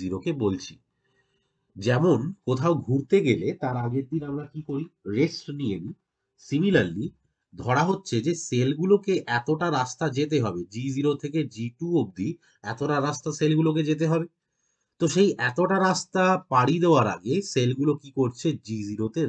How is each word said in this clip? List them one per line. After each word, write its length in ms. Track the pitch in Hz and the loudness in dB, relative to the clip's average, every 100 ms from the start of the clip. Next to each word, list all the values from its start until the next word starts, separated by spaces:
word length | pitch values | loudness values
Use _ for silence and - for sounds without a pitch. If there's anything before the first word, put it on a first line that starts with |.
জিরোকে 300 | 92 95 175 143 | -6 -4 -4 -2
বলছি। 300 | 104 92 - - _ _ _ _ _ _ _ _ _ - | -2 -2 -8 -20 _ _ _ _ _ _ _ _ _ -6
যেমন 440 | 107 123 175 165 147 196 - | -2 2 4 2 0 -6 -4
কোথাও 260 | 127 165 170 - | 0 2 0 0
ঘুরতে 320 | 135 143 202 151 | -2 2 2 4
গেলে 200 | 95 101 - | 2 0 -4
তার 140 | 135 123 120 | -4 -4 -2
আগের 200 | 127 131 | -4 -4
দিন 100 | 160 147 | -6 -4
আমরা 140 | 143 147 | -8 -8
কি 80 | 156 151 | -12 -8
করি? 160 | 139 165 _ 98 107 | -6 -8 _ -6 0
রেস্ট 280 | 156 - - 143 | 0 -2 -12 -6
নিয়ে 180 | 127 90 | -4 -4
নিই। 120 | 101 - _ _ _ _ - | -8 -14 _ _ _ _ -4
Similarly 580 | 143 196 165 90 85 160 - _ _ _ | 0 4 4 2 -2 -8 -10 _ _ _
ধরা 300 | 87 110 131 175 | -8 0 2 2
হচ্ছে 260 | 190 - 117 135 | 0 -2 -2 0
যে 80 | 165 - | -4 -2
সেলগুলোকে 680 | 123 131 147 185 202 202 185 - 120 | 0 0 0 2 2 2 -2 0 -4
এতটা 280 | 123 156 175 143 | -2 -2 0 0
রাস্তা 260 | 123 - 160 127 | -2 -2 -4 -2
যেতে 200 | 151 151 110 | 0 0 0
হবে, 160 | 87 87 | -4 -8
জি 100 | 107 135 135 | -8 -6 -2
জিরো 160 | 147 143 | 0 -2
থেকে 160 | 147 156 127 107 | -4 -4 -4 -6
জি 100 | 117 120 | -10 -8
টু 100 | 170 170 | -2 0
অবধি 280 | 104 90 107 - _ _ 104 | 0 -4 -6 -6 _ _ -12
এতটা 260 | 113 143 147 139 | -6 -2 0 -2
রাস্তা 220 | - 160 147 | -4 -8 -2
সেলগুলোকে 420 | 156 156 160 156 151 | 2 4 2 2 0
যেতে 160 | 151 160 | 0 2
হবে। 160 | 165 170 _ _ _ _ _ _ _ | 0 -2 _ _ _ _ _ _ _
তো 60 | 170 | 0
সেই 220 | 175 202 - 127 | 4 4 2 -2
এতটা 280 | 127 180 190 185 | 0 2 4 2
রাস্তা 340 | 180 - 190 185 185 - | 2 -2 2 2 2 2
পাড়ি 240 | 131 127 170 | 2 4 4
দেওয়ার 240 | 175 147 107 87 | 6 6 4 -2
আগে 180 | 95 175 196 | -2 -2 -2
সেলগুলো 400 | 131 123 131 151 147 | 0 0 0 0 0
কি 80 | 139 135 | -4 -2
করছে? 280 | 123 120 165 123 104 | -2 0 -4 -4 -6
জি 100 | 110 104 | -8 -6
জিরোতে 320 | 104 110 165 | -4 -4 -2